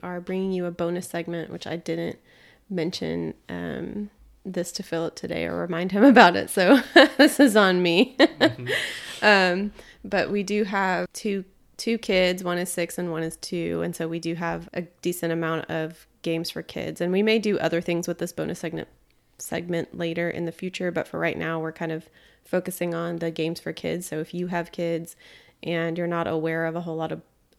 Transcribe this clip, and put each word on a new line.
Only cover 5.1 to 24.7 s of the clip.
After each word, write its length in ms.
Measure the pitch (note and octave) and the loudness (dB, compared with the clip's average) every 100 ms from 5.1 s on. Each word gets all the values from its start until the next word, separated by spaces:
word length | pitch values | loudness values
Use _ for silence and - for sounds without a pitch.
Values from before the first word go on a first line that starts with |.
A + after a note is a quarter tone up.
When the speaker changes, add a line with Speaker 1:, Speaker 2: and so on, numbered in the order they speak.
Speaker 1:
today 320 | - E3+ E3 - | -6 -8 -4 -4
or 100 | E3+ | -4
remind 320 | E3+ E3+ F#3 | -4 -4 -2
him 100 | G3+ | 6
<laughs> 100 | C4+ | 10
about 220 | A#3+ F3+ F3 | 10 10 8
it. 140 | - | 0
So 300 | G3 F3+ C4+ - | 4 6 6 8
<laughs> 280 | F4 C#4+ - | 8 8 8
this 220 | D4 - | 6 8
is 160 | C#4 G#3 | 6 8
on 260 | F#3+ F3+ | 6 6
me. 340 | F3+ G3+ B3+ - | 4 4 4 4
<laughs> 40 | D#4 - | 4 4
Speaker 2:
Mm-hmm. 240 | C#4+ - B2+ B4 - - - - | 0 2 -4 -4 -4 -10 -12 0
Speaker 1:
Um, 500 | G#3+ G3 F#3 F#3 G3+ - - - | 4 6 4 2 -2 -8 -20 -18
but 260 | F#3+ G3 - | -2 0 0
we 120 | G3+ | -2
do 220 | G3 G#3 | 0 0
have 420 | G3+ G3+ F#3+ F3 F3+ | 0 0 0 0 -2
two, 320 | - G#3+ G3 F#3 _ _ - | -6 -4 -4 -6 _ _ -8
two 200 | A3+ A3+ | -4 -2
kids. 460 | - F#3 F#3 F#3 | 0 2 2 0
One 160 | F3+ F3 | -2 -2
is 100 | F3+ | -2
six 260 | F3+ E3+ - | -4 -4 -4
and 140 | F3 | -4
one 100 | D#3+ | -4
is 140 | D#3+ - | -4 -6
two. 440 | - F3 E3+ E3+ | -8 -4 -2 -2
And 120 | E3+ | -4
so 140 | F3 E3 | -4 -6
we 100 | E3 | -4
do 160 | E3 | -6
have 340 | E3 E3+ E3 E3+ | -4 -4 -6 -8
a 80 | - E3 _ | -10 -10 _
decent 320 | F3 F3 E3 | -6 -2 -2
amount 380 | E3 D#3+ D#3+ - | -2 -2 -4 -4
of 380 | D#3+ D#3+ E3 _ _ | -6 -6 -10 _ _
games 280 | E3+ E3 E3+ | -4 -4 -4
for 100 | - | -10
kids. 400 | - - D#3 D#3+ | -10 -8 -8 -4
And 120 | F3 | 0
we 100 | F#3+ | 2
may 160 | A3 A3 | 2 2
do 180 | G#3 F#3+ | 2 0
other 200 | - E3+ | 0 0
things 280 | F3 E3+ F3 | -2 -2 -4
with 100 | E3+ | -6
this 140 | F3 | -6
bonus 260 | - D#3 F3 | -6 -6 -6
segment, 300 | D#3+ E3 - _ _ _ _ - | -8 -8 -10 _ _ _ _ -20
segment 580 | - E3+ F3 E3+ - F3 | -10 -8 -4 -4 -4 -6
later 320 | E3+ E3+ E3+ | -4 -2 -4
in 160 | - | -4
the 60 | E3+ | -6
future. 400 | - F#3 - F3+ | -6 -8 -6 -4
But 160 | E3+ - | -4 -6
for 140 | E3+ | -4
right 180 | E3 E3 | -4 -2
now, 220 | E3 D#3+ | -4 -4
we're 100 | D#3+ | -6
kind 220 | - E3 | -6 -6
of 160 | D#3+ - _ _ _ | -8 -10 _ _ _
focusing 500 | - F#3 F#3 - F3 | -6 -4 -4 -4 -4
on 240 | E3 E3+ E3+ | -4 -4 -4
the 120 | E3 | -4
games 300 | E3 D#3+ E3 | -2 -4 -4
for 120 | E3 | -8
kids. 340 | D#3+ E3 E3+ - | -8 -6 -6 -6
So 120 | D#3 | -8
if 160 | E3 | -6
you 140 | F3 F3+ | -6 -4
have 240 | F3 E3 | -4 -6